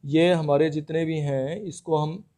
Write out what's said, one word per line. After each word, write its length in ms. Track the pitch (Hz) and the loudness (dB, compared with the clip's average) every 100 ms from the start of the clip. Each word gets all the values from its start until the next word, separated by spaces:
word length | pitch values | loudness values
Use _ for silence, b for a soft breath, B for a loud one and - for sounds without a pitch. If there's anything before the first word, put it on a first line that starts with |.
ये 280 | 143 156 170 | 2 4 4
हमारे 380 | 175 151 143 156 | 2 2 2 2
जितने 320 | 151 151 160 160 | 0 -4 -4 -2
भी 120 | 160 | -2
हैं 420 | 143 139 131 180 | -2 -2 -4 -6
इसको 360 | 208 - - 156 | -10 -12 -2 0
हम 260 | 151 175 - | 0 -6 -16